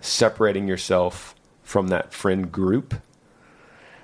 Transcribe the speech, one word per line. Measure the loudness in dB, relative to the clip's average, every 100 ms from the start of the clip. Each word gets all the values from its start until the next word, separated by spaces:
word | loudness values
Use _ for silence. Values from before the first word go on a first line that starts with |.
separating | -4 2 2 4 2 2 -2
yourself | -4 0 2 0 -4 -16 -20 _ _
from | -2 0 2
that | 0 -2
friend | -4 0 0 -2
group. | -2 2 2 -2 -8 -10 _ _ _ _ _ -20 -20 -20 -20